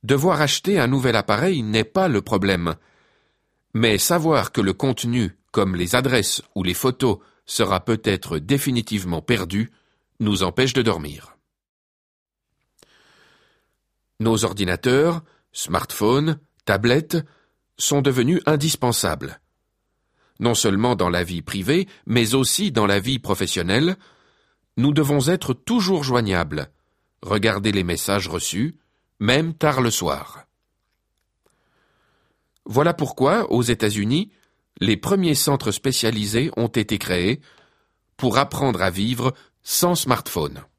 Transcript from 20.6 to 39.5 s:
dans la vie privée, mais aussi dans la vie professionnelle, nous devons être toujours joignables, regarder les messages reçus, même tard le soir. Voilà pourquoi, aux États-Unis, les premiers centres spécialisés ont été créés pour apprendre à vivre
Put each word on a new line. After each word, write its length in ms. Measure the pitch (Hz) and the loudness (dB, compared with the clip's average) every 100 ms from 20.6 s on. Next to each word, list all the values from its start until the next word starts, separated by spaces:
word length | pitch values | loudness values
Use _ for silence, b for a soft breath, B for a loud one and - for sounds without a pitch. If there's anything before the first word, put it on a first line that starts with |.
| 113 98 120 110 | 2 2 2 2
dans 140 | 87 | 2
la 140 | 87 | 0
vie 200 | 87 87 | -2 -6
privée, 440 | - 101 92 165 196 B - | -8 -6 0 0 -2 B -2
mais 260 | 117 110 | 0 2
aussi 380 | 131 127 - 202 | 2 0 0 0
dans 160 | 113 104 | 0 2
la 120 | 101 | 2
vie 200 | 104 131 | 0 -4
professionnelle, 800 | - 101 95 - 85 104 160 185 b b b b b b b - | -2 -2 -2 -4 -2 0 0 -4 b b b b b b b 0
nous 140 | 135 | 2
devons 380 | 147 143 147 135 | 2 2 2 2
être 240 | 180 - | 0 -2
toujours 500 | 123 - 240 185 185 | -6 -2 -2 0 0
joignables, 680 | 135 123 107 92 80 76 69 _ _ _ _ _ | 0 0 0 0 -2 -6 -10 _ _ _ _ _
regarder 500 | 90 104 110 101 104 | -4 0 0 0 0
les 140 | 101 87 | -2 -2
messages 420 | 85 - 101 90 | -4 -2 -2 -2
reçus, 500 | 85 - 87 143 - _ _ _ _ | -6 -6 -4 -4 -6 _ _ _ _
même 340 | 104 135 165 | 0 2 0
tard 260 | 160 151 131 | -2 0 2
le 100 | 120 | 0
soir. 580 | - 85 71 73 - - _ _ _ _ _ _ _ _ _ _ _ _ _ _ _ _ _ _ _ _ _ - | 0 -2 -4 -8 -20 -20 _ _ _ _ _ _ _ _ _ _ _ _ _ _ _ _ _ _ _ _ _ -2
Voilà 280 | 110 156 | 2 2
pourquoi, 560 | 165 147 - 135 208 214 | 0 -4 0 2 2 0
aux 80 | 120 | 0
États-Unis, 720 | 117 117 107 107 104 143 202 b b b b - | 0 0 0 -2 0 -2 -2 b b b b -4
les 160 | 98 104 | -2 0
premiers 380 | - 196 175 143 | 0 0 2 0
centres 360 | - 139 110 | 0 0 -2
spécialisés 800 | 101 135 127 113 110 104 113 151 - | -4 -4 -2 -2 -2 -2 -2 -2 -2
ont 100 | 113 | -2
été 300 | 120 107 104 | -2 -2 -4
créés 420 | - 90 90 131 b b b b b b b - | -2 0 0 -2 b b b b b b b -4
pour 200 | 127 113 | 0 2
apprendre 440 | 143 - 139 98 | 2 0 -2 2
à 80 | 92 | 0
vivre 440 | 90 107 123 127 b b | 0 -4 -2 -2 b b